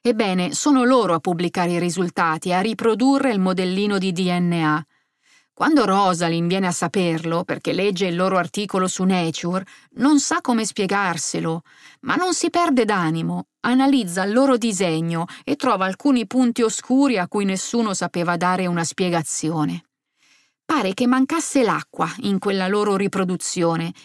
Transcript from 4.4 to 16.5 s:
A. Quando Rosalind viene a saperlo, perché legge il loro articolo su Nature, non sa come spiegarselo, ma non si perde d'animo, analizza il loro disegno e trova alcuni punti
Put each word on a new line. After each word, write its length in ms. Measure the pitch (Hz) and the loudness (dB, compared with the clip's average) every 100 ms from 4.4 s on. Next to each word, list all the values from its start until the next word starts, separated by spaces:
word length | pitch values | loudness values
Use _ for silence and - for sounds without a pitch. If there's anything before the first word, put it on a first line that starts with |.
| 175 | 0
A. 340 | 170 156 151 151 _ _ _ _ _ _ | 0 0 -2 -4 _ _ _ _ _ _
Quando 320 | _ - 302 202 | _ 2 2 4
Rosalind 640 | 190 196 170 170 170 170 | 4 2 2 0 0 0
viene 180 | 190 185 | 0 0
a 60 | |
saperlo, 720 | 170 175 202 175 160 165 165 | -2 -2 0 0 -2 -2 -4
perché 280 | 180 - - | -4 -4 -4
legge 360 | 156 202 180 190 | -2 -2 -2 -2
il 80 | 170 | 0
loro 220 | 190 190 | 0 0
articolo 500 | 165 - 208 190 185 | -2 -6 -4 -2 -2
su 160 | - | 0
Nature, 600 | 185 185 165 - 175 185 190 - _ - | 0 2 0 -4 -4 -6 -8 -20 _ -2
non 240 | 262 294 | 2 2
sa 220 | - 330 | 2 -2
come 240 | 339 233 220 | 0 -2 -2
spiegarselo, 960 | - 185 202 190 170 - 170 165 165 _ - - - | -4 -2 0 -2 -4 -4 -4 -4 -6 _ -20 -20 -14
ma 160 | - 254 | -4 0
non 180 | 370 | 0
si 160 | 339 339 | 0 0
perde 340 | 349 339 254 | 0 2 2
d'animo, 640 | 220 202 160 165 165 175 - _ | 2 0 0 -2 -2 -4 -8 _
analizza 640 | 226 254 269 277 190 175 | 0 2 4 2 0 -2
il 80 | 196 | 0
loro 240 | 226 277 247 | 2 4 4
disegno 720 | 226 185 185 160 165 165 170 - | 0 0 0 0 -2 -2 -4 -10
e 120 | - 285 | -8 -2
trova 300 | 247 202 190 | 0 0 -2
alcuni 400 | 190 285 254 214 | 0 0 2 0
punti 380 | 254 247 | 0 2